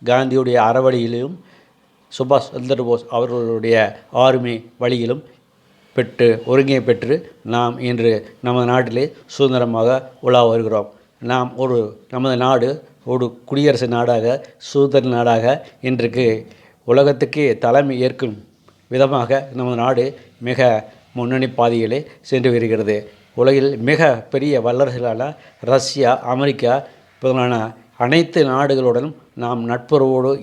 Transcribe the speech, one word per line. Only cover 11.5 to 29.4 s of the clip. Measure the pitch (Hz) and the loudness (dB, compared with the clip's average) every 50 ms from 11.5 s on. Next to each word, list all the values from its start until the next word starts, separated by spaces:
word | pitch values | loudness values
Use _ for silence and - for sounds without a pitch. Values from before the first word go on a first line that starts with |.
| 117 | -4
ஒரு, | 123 131 127 123 120 110 104 - - - _ | -4 -2 0 0 -2 -2 -4 -8 -16 -16 _
நமது | 127 127 131 135 127 | -6 -4 -2 -2 -2
நாடு | 120 127 131 135 123 120 131 143 156 - - _ _ _ | 0 2 2 2 2 2 -2 -4 -6 -12 -20 _ _ _
ஒரு | 123 127 123 123 113 120 - _ | -4 -2 -2 -2 -4 -6 -12 _
குடியரசு | - 139 139 147 147 131 117 127 | -4 -2 2 2 2 2 2 -2
நாடாக, | 117 120 117 123 123 120 110 110 117 127 139 - - _ | -2 0 0 0 0 0 0 0 0 -2 -2 -6 -14 _
சுதந்திர | _ - - - 143 143 135 139 135 127 131 | _ -18 -4 0 0 2 4 2 2 2 2
நாடாக | 123 120 120 120 117 113 113 123 143 - - - - _ | 0 0 2 2 2 2 2 0 0 0 -4 -14 -18 _
இன்றைக்கு | - 127 131 120 117 117 117 127 127 113 110 110 - - - _ _ _ _ _ _ | -4 -4 -2 0 -2 -2 -2 0 0 0 0 -2 -6 -14 -20 _ _ _ _ _ _
உலகத்துக்கே | 123 120 139 139 143 139 123 139 135 - 151 147 131 110 | 2 4 4 6 4 2 0 -2 -4 -2 0 0 0 0
தலைமை | - 131 117 120 143 143 139 131 123 | 0 0 2 4 2 2 2 -2 -2
ஏற்கும் | 127 127 127 - 135 117 104 104 - _ _ _ _ _ _ _ _ _ | -2 -2 -2 -4 -6 -6 -6 -10 -16 _ _ _ _ _ _ _ _ _
விதமாக | 127 127 135 135 143 127 120 117 135 135 139 139 | 0 0 2 2 2 -2 0 -2 -2 -4 -4 -6
நமது | 123 127 123 123 123 | -8 -6 -4 -4 -2
நாடு | 117 120 131 131 120 - 139 135 - - _ _ _ | -2 0 0 0 0 -2 -2 -6 -12 -20 _ _ _
மிக | 120 123 120 135 127 123 113 107 - - - - _ _ _ | -8 -4 0 2 2 2 2 0 -4 -10 -18 -20 _ _ _
முன்னணி | 127 120 123 131 131 131 120 | -8 -4 -4 -2 -2 -2 -2
பாதையிலே | 127 - 117 120 117 117 113 110 113 143 156 - - _ | 0 0 0 0 0 0 -2 -2 -4 -6 -6 -10 -18 _
சென்று | _ - 135 127 123 127 | _ -4 -2 0 2 2
வருகிறது. | 120 117 117 110 113 110 104 104 104 107 107 - - _ _ _ _ | 2 2 0 0 0 -2 0 -2 -2 -4 -4 -10 -20 _ _ _ _
உலகில் | 120 123 135 139 135 135 139 139 | 2 4 4 4 4 2 0 -2
மிக | 110 113 135 156 151 160 147 120 113 - - | -2 0 0 2 2 2 2 2 0 -4 -6
பெரிய | - 135 139 147 143 120 | -4 -4 -2 0 0 0
வல்லரசுகளான | 110 120 120 127 143 131 123 123 123 117 110 113 131 147 151 - - - _ _ | 0 0 0 0 0 -2 -2 -4 -6 -6 -4 -4 -6 -8 -10 -14 -20 -20 _ _
ரஷ்யா, | 113 117 131 131 - - - 139 131 117 127 - - | -2 0 2 2 0 -2 -2 0 2 2 2 0 -2
அமெரிக்கா | 120 127 131 139 143 123 - 120 117 127 139 - - - _ _ _ _ _ | -4 -2 -2 -2 -2 -2 0 0 0 0 -2 -4 -10 -18 _ _ _ _ _
முதலான | 135 131 127 131 123 123 123 113 110 113 113 - _ _ _ | -4 -2 0 0 0 0 0 -2 -4 -6 -10 -16 _ _ _
அனைத்து | - 120 123 147 170 165 165 - 170 147 | -4 -2 2 2 2 0 0 0 0 2
நாடுகளுடனும் | 135 127 135 143 139 139 131 127 123 117 123 139 156 151 - _ _ _ | 2 2 0 0 0 0 2 2 2 0 0 -2 -4 -10 -14 _ _ _
நாம் | 123 | -8